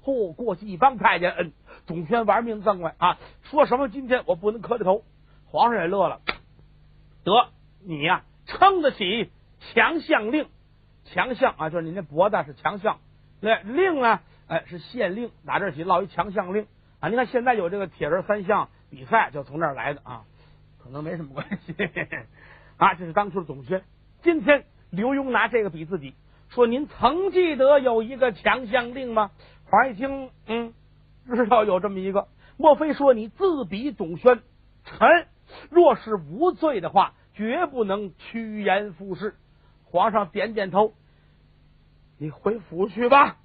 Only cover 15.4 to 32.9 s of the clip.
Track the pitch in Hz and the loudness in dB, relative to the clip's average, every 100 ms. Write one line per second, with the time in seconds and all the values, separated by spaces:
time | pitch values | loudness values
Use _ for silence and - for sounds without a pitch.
15.4 | 143 139 196 143 175 175 196 - 175 196 | -6 -4 -4 -6 0 0 0 -6 -4 -4
16.4 | 180 202 208 _ _ _ 156 233 247 247 | -4 -6 -6 _ _ _ -4 -2 0 0
17.4 | 247 233 170 202 190 - 151 175 - 208 | 0 0 -2 -4 -8 -6 -2 -2 -2 -4
18.4 | 185 202 147 _ _ 135 131 226 175 143 | 0 -2 -2 _ _ -20 0 0 0 -4
19.4 | 135 143 165 131 120 147 - 120 107 _ | -10 -4 -4 -4 -6 -8 -12 -18 -18 _
20.4 | _ _ _ _ 123 139 156 170 151 135 | _ _ _ _ -16 -12 -10 -10 -12 -12
21.4 | - 196 - 165 190 180 160 151 117 _ | -10 -12 -12 -8 -6 -6 -10 -10 -14 _
22.4 | - - - _ 190 180 175 160 202 180 | -20 -20 -20 _ 2 2 -4 -2 -2 -6
23.4 | 165 165 123 185 - _ _ _ 339 330 | -8 -14 -6 -8 -8 _ _ _ -2 0
24.4 | 202 285 - _ _ 170 233 277 269 226 | 2 2 0 _ _ -4 -2 -2 -2 -2
25.4 | 220 226 202 160 160 185 135 - _ _ | 0 0 -2 -6 -10 -10 -10 -20 _ _
26.4 | _ - 240 247 294 - 220 320 392 349 | _ 0 2 2 -6 0 0 0 -2 2
27.4 | 349 269 269 285 254 226 220 262 247 190 | 0 4 4 6 4 0 -2 -2 -2 0
28.4 | 214 226 247 247 240 247 254 220 202 _ | 0 0 0 -2 -2 -8 -4 -2 -2 _
29.4 | - _ - 196 262 202 269 269 262 _ | -20 _ 2 4 4 0 -6 -6 -12 _
30.4 | - 226 233 - _ _ _ _ - 240 | -8 -6 -6 -14 _ _ _ _ -6 0
31.4 | 226 233 214 185 196 196 190 196 - _ | 4 4 4 0 -2 -6 -4 -4 -4 _
32.4 | - _ 311 285 311 | -20 _ 6 6 2